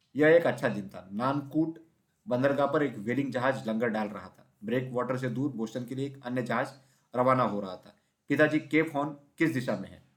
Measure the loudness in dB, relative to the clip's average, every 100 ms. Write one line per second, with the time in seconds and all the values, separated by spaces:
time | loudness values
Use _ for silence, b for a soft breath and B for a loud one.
0 | _ 4 8 8 6 0 -2 -2 -8 -12
1 | -12 -4 0 0 -2 -2 -2 -4 -14 _
2 | _ _ -4 0 2 2 2 2 0 -4
3 | -4 -2 -2 0 0 -2 -2 -2 0 -2
4 | -4 -8 -14 -20 _ _ -4 -2 -2 -4
5 | -2 -2 -4 -2 -4 -4 -6 -6 -8 -6
6 | -8 -8 -6 -4 -2 -2 -2 -8 b b
7 | b 0 4 4 4 0 -6 -10 -14 -20
8 | _ _ -2 4 4 2 0 0 2 0
9 | -4 -6 _ -2 0 0 -2 -4 -6 -16
10 | -20